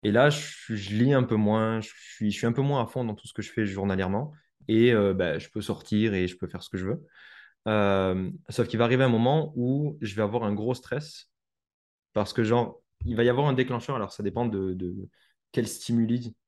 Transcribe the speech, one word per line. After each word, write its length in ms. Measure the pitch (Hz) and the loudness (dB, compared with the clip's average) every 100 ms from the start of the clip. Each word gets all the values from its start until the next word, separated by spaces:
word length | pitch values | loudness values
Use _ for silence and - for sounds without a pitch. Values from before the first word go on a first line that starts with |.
Et 80 | 107 | 4
là, 180 | 107 143 | 6 6
je, 440 | 151 - - - | 4 -6 -14 -8
je 200 | 107 98 | -8 -4
lis 180 | 107 127 | 2 4
un 100 | 139 | 4
peu 140 | 120 110 | 4 2
moins, 440 | 104 110 110 110 | 2 2 0 -2
je 100 | 107 | -6
suis, 360 | - - - 107 | -14 -20 -4 -2
je 80 | 101 | 0
suis 80 | 117 | -2
un 60 | |
peu 100 | 120 | 0
moins 200 | 139 139 | 0 0
à 40 | 113 | -2
fond 180 | 131 | -4
dans 100 | 120 | -6
tout 120 | 107 - | -8 -12
ce 80 | |
que 80 | - | -12
je 80 | 101 | -8
fais 160 | - 107 | -2 -2
journalièrement. 680 | 95 98 95 92 101 151 - _ _ - | -2 -2 0 0 -2 -4 -12 _ _ 0
Et, 240 | 110 120 | 4 6
euh, 200 | 113 101 | 6 2
bah, 260 | 95 87 78 | 2 0 -2
je 100 | - | -6
peux 100 | 107 | -10
sortir 540 | 101 104 - 104 110 | -6 -8 -2 0 2
et 140 | 95 92 | 0 -2
je 80 | 90 | -4
peux 100 | 82 | -10
faire 160 | 92 | -10
ce 80 | - | -10
que 80 | 98 | -8
je 80 | 92 | -6
veux. 180 | 147 - - - - - _ - | -8 -10 -20 -20 -20 -20 _ -2
Euh, 640 | 107 101 98 95 92 92 - - | 2 4 2 2 0 -4 -8 -10
sauf 200 | - 117 | -2 -2
qu'il 100 | 113 | 2
va 60 | |
arriver 200 | 117 127 | 2 4
un 40 | 131 | 4
moment 440 | 113 120 151 147 127 | 4 4 2 0 -4
où 420 | 123 139 147 - | -2 -2 -2 -6
je 140 | 110 | -8
vais 80 | 98 | -2
avoir 220 | 104 117 | 0 0
un 100 | 110 | -2
gros 200 | 104 110 | -2 -2
stress 560 | 127 - 127 151 - - _ _ _ _ _ _ _ _ | -4 -4 -8 -8 -18 -20 _ _ _ _ _ _ _ _
parce 200 | - 104 | -4 -2
que, 120 | - | 0
genre, 360 | 110 117 113 - _ _ | 2 2 2 -6 _ _
il 120 | - 110 | -4 2
va 80 | |
y 40 | 120 | 4
avoir 200 | 123 147 | 4 2
un 40 | |
déclencheur. 440 | 131 127 120 - 131 | 2 0 -2 -4 -4
Alors, 160 | 98 | -6
ça 100 | - | -6
dépend 240 | 104 104 120 | -6 -2 -2
de, 260 | 104 95 | -2 -4
de 220 | 90 90 98 90 _ _ _ _ | -4 -6 -8 -14 _ _ _ _
quel 160 | - 107 | -4 -4
stimuli 680 | - - 117 113 120 117 - | -6 -2 0 2 -2 -4 -16